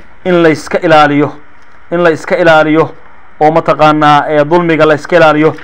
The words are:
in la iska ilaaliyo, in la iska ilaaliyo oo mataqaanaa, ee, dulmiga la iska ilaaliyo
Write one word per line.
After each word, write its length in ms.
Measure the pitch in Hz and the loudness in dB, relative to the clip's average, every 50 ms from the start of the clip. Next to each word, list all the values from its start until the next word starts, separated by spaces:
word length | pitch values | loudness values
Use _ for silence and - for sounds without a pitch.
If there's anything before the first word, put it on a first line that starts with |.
| - - - - - | -20 -20 -18 -10 -4
in 180 | 185 180 170 165 | -2 0 0 2
la 60 | 160 | 0
iska 280 | 165 - - - - 185 | 0 -2 -6 -8 -6 -4
ilaaliyo, 540 | 185 165 160 151 151 147 143 143 147 139 - - - - - - - - - - - - | -2 0 2 2 2 2 0 -2 -2 -4 -6 -12 -20 -20 -20 -20 -20 -20 -20 -20 -12 -8
in 120 | 170 175 175 | -4 -2 0
la 80 | 165 | 0
iska 260 | 156 147 - - 190 | -2 -2 -4 -6 -2
ilaaliyo 540 | 175 175 165 160 156 156 156 151 160 151 - - - - - - - - - - - | 0 2 2 2 2 2 2 0 0 -2 -2 -6 -16 -20 -20 -20 -20 -20 -14 -6 -2
oo 100 | 151 156 | 0 0
mataqaanaa, 760 | 165 165 156 170 151 143 151 151 151 151 151 147 147 143 127 143 | 0 0 -2 -2 -2 0 2 0 2 2 2 2 2 2 0 -2
ee, 160 | 151 147 147 | -2 -2 0
dulmiga 420 | 147 170 175 175 165 160 151 156 | 0 0 0 0 0 0 2 2
la 80 | 156 151 | 2 0
iska 220 | 143 - - 180 | -2 -2 0 2
ilaaliyo 380 | 170 160 156 147 151 156 160 151 - | 2 4 4 2 2 0 0 -2 -4